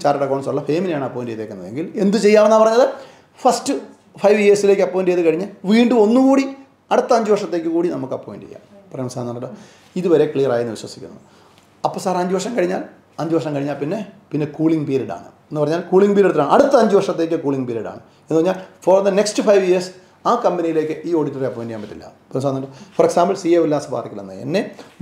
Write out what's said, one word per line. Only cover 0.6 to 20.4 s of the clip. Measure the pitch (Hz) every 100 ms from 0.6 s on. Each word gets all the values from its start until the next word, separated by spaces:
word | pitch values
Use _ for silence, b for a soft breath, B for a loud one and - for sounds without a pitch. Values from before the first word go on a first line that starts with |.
| 147
ഫേമിനെയാണ് | 156 185 151 127
അപ്പോയിന്റ് | 123 120
ചെയ്തേക്കുന്നതെങ്കിൽ | 110 107 101 90 120 180 247 196
എന്ത് | 202 196
ചെയ്യാമെന്നാണ് | 208 214 220 220
പറഞ്ഞത്? | 226 269 - B B B _ 262
ഫസ്റ്റ് | - - 277 - - _ -
five | 202 214 202
ഇയേഴ്സിലേക്ക് | 202 202 190 185
അപ്പോയിന്റ് | 185 185
ചെയ്ത് | 180 165
കഴിഞ്ഞ് | 156 202 - 185
വീണ്ടും | 220 240 247 208
ഒന്നുകൂടി | 240 269 277 269 - - _ -
അടുത്ത | 226 254 233
അഞ്ച് | 214 202
വർഷത്തേക്ക് | 185 170 165 165
കൂടി | 175 147
നമുക്ക് | 131 131
അപ്പോയിന്റ് | - 101 98
ചെയ്യാം. | - _ - -
പറയാൻ | 143 127 127
സാധനം | 120 120 120 107 B B B 185
ഇതുവരെ | 180 156 151
clear | 139 139
ആയെന്ന് | 120 120 107
വിശ്വസിക്കുന്നു. | 107 - 87 101 _ b b b b _ 123
അപ്പോൾ | -
sir | 190 180
അഞ്ച് | 180 185
വർഷം | 180 123
കഴിഞ്ഞാൽ, | 180 190 - - _ -
അഞ്ച് | 156 160
വർഷം | 156 143
കഴിഞ്ഞാൽ | 143 139
പിന്നെ, | 147 208 202 - _
പിന്നെ | 156 147 147
cooling | 156 160 139
period | 135 113 85
ആണ്. | - - -
എന്ന് | 151
പറഞ്ഞാൽ | 147 165 180
cooling | 185 202 202
period | 190
എത്രയാണ്? | 156 143 196
അടുത്ത | 277 269
അഞ്ച് | 214 190
വർഷത്തേക്ക് | 180 165 160 165 135
cooling | 135 123
period | 113 95
ആണ്. | 101 - b b
എന്ന് | 160
പറഞ്ഞാൽ | 175 185 B B -
for | 190 202
the | 190
next | 202 - 208
five | 202 185
years | 180 180 - b b -
ആ | 233